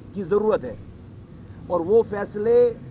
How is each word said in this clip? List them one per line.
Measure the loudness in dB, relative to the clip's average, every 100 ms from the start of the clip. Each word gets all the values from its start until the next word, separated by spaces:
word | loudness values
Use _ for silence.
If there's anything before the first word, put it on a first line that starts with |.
| -14 -10
की |
ज़रूरत | -2 0 2 0
है | -2 -12 -16 -20 -20 -20 -20 -20 -18 -16 -4
और | -2
वो | 4 2
फ़ैसले | 2 -4 -6 -4 2 4 4 0 -12